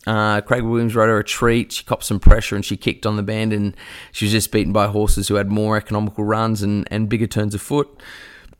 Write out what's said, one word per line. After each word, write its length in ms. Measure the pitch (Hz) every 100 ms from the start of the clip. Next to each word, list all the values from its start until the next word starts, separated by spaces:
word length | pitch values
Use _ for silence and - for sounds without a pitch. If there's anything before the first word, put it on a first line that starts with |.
| -
Uh, 340 | 110 107 104
Craig 200 | - 123
Williams 340 | 113 117 117 113
rode 120 | 110
her 100 | 110
a 60 |
treat. 480 | 107 - 120 117 117
She 100 | -
copped 200 | - 113
some 160 | - 104
pressure 360 | - 107 - 98
and 80 |
she 140 | 101 95
kicked 300 | - 104 110
on 80 | 107
the 80 |
bend, 280 | 101 110 110
and 240 | 107 101 - - - -
she 140 | - 104
was 60 |
just 200 | 110 -
beaten 200 | 107 98
by 140 | 104 101
horses 420 | 104 107 - 98
who 80 | 104
had 160 | 98
more 240 | 104 107 107
economical 480 | - 104 104 -
runs 380 | 104 107 113 110
and, 260 | 101 104 -
and 180 | 107 110
bigger 160 | 113 107
turns 300 | - 104 104
of 60 |
foot. 280 | - 143 143 - - - - - - -